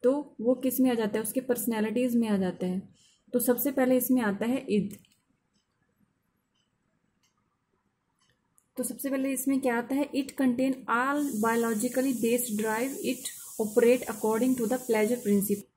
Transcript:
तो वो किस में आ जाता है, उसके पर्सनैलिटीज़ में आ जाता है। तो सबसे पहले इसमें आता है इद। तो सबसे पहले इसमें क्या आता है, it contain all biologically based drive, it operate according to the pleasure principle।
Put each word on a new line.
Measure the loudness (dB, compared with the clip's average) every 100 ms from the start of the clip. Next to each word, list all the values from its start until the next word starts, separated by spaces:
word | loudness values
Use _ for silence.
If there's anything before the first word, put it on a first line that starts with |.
तो | 2 0 -4 -4
वो | 0
किस | 0 0 2
में | 2
आ |
जाता | 2 0 -2
है, |
उसके | -4 -6
पर्सनैलिटीज़ | -4 -4 -2 -2 0 0 0 2
में | 0
आ | 0
जाता | -2 -2 -4
है। | -4 -8 _ _ _ _
तो | -2
सबसे | 0 0 0
पहले | 0 2 2
इसमें | 2 2
आता | 2 -2 -2
है | -2 0
इद। | -2 -2 -8 _ _ _ _ _ _ _ _ _ _ _ _ _ _ _ _ _ _ _ _ _ _ _ _ _ _ _ _ _ _ _ _ _ _ _ _ _ -8
तो |
सबसे | -6 -6 -4
पहले | -2 -2
इसमें | -2 0 0
क्या | 2 -2
आता | -2
है, | -2 -2
it | -2 -6
contain | 0 0 2 0
all | -2 -2 -2 0 0
biologically | -2 0 0 2 0 0 -2 0 -2 0
based | 0 0 0 -2
drive, | -2 -2 -4 -4 -6
it | -6 -8 -12 -16 -4
operate | 0 4 6 4
according | 2 -4 0 2 2
to | 2
the | 2 -2
pleasure | 0 2 2 0
principle। | 2 2 2 -2 -4